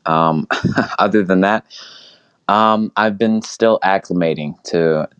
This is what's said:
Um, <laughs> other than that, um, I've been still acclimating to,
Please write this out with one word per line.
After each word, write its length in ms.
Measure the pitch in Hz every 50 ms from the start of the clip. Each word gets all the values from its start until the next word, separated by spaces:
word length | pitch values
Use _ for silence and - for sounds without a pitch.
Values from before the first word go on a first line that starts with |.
| -
Um, 420 | 82 80 80 82 82 78 78 - - - - - - -
<laughs> 260 | - - - - -
other 240 | 95 101 98 107 98
than 180 | 87 95 92
that, 240 | 95 101 107 113 - _ - - - - - - - - _ _ _ _ _ _ _
um, 440 | - 101 107 110 110 110 107 110 - -
I've 220 | - 107 110 104
been 240 | 98 117 110 110 110
still 380 | 107 - - - 113 113 110 - -
acclimating 800 | 95 98 98 - - 92 90 85 82 76 73 76 73 73 - -
to, 440 | - - 85 82 82 80 78 76 - _ _